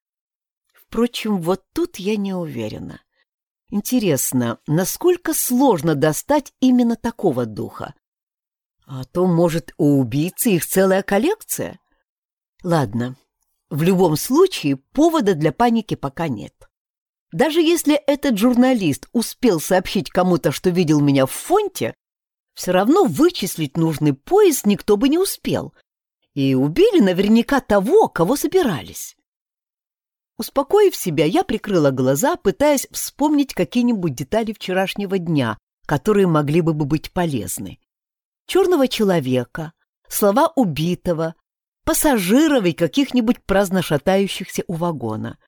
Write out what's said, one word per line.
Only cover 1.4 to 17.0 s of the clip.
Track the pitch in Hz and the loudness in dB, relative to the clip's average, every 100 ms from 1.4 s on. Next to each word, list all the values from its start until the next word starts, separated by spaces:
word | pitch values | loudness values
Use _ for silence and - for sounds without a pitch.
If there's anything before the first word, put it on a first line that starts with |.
вот | 165 190 _ | -2 -4 _
тут | - 175 - | -6 -6 -6
я | 185 214 | -6 -4
не | 196 | -4
уверена. | 185 160 123 107 98 - - _ _ _ _ _ _ _ | -6 -8 -8 -8 -10 -12 -16 _ _ _ _ _ _ _
Интересно, | 202 - 254 208 135 - 127 120 113 - | -8 -2 0 0 0 -2 -2 -2 -4 -2
насколько | 156 185 - 349 349 - | -2 -2 -2 -2 -2 -4
сложно | 302 - 247 277 180 160 147 | -6 -2 2 2 2 0 0
достать | 156 151 - 294 - _ | 0 -2 -2 -2 -2 _
именно | 254 247 233 226 | 2 2 2 -2
такого | 233 - 180 127 117 | -6 -4 -2 -2 -4
духа? | 107 - - - - _ _ _ _ _ _ _ _ - | -8 -12 -12 -16 -16 _ _ _ _ _ _ _ _ -18
А | 131 | -16
то, | 127 175 180 | -8 -2 0
может, | 165 170 160 - - | 2 2 0 -6 -2
у | 147 143 | 2 2
убийцы | 123 135 170 - 247 | 0 -2 -4 -2 0
их | 175 - | 0 0
целая | 190 190 190 | 0 2 0
коллекция? | - 202 294 427 - - 170 185 _ _ _ _ _ _ _ _ | 0 0 0 -2 -6 -10 -10 -12 _ _ _ _ _ _ _ _
Ладно, | 185 165 123 113 123 135 _ _ _ _ - | -2 0 0 -4 -6 -10 _ _ _ _ -8
в | 139 | -2
любом | 165 185 180 151 | 0 2 2 0
случае | - 277 370 - 143 135 | 0 2 2 2 -4 -4
повода | _ - 330 320 202 165 | _ 0 2 2 0 0
для | 160 | 0
паники | - 240 226 - - | 2 2 0 -2 -6
пока | 139 - 165 | -8 -6 -6
нет. | 107 - _ - _ _ _ | -6 -12 _ -20 _ _ _